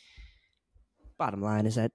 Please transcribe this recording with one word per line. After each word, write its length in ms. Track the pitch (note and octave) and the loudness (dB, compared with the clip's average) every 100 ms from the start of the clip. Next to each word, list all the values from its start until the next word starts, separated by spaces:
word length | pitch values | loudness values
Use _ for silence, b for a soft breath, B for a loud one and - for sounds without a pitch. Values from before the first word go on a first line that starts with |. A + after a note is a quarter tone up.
| b b b b b b _ _ _ _ - - | b b b b b b _ _ _ _ -20 -6
Bottom 240 | C#3 G2 | -4 -2
line 240 | G#2 G#2+ G#2+ | 0 2 2
is 100 | A2+ | 2
that 160 | A2+ | -2